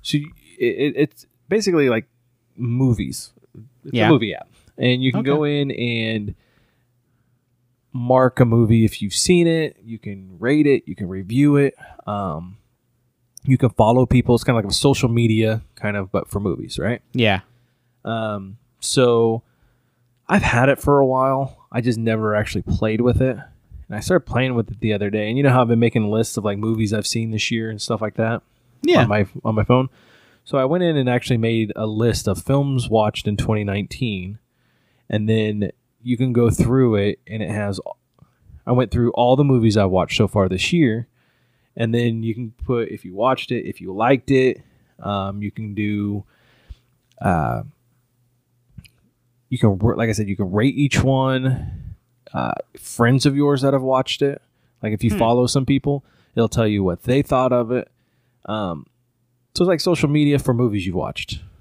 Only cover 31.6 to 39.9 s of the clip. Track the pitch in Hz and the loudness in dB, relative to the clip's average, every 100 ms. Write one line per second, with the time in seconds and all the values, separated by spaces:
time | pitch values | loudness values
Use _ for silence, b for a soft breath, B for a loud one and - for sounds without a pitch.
31.6 | 107 - 110 107 117 98 - 92 - 139 | -2 -4 -6 0 0 0 -2 -4 -2 0
32.6 | 139 135 123 110 107 - - 101 - 107 | 0 -2 0 2 0 -2 -4 -4 -2 -2
33.6 | 101 98 98 - 123 101 90 107 _ _ | -2 -4 -6 -6 -6 -6 -10 -14 _ _
34.6 | _ _ _ _ _ 107 107 110 107 104 | _ _ _ _ _ -4 0 0 0 -2
35.6 | 101 - _ _ 123 117 131 120 120 104 | -4 -6 _ _ -6 -2 0 2 2 2
36.6 | 113 131 127 107 101 - _ 110 92 110 | 2 4 2 2 0 -4 _ -10 -6 -4
37.6 | 101 95 - - _ _ b b b b | -4 -6 -10 -18 _ _ b b b b
38.6 | - 123 120 123 120 - 120 131 143 131 | -2 0 2 0 0 2 2 4 4 4
39.6 | 110 104 98 | 4 4 2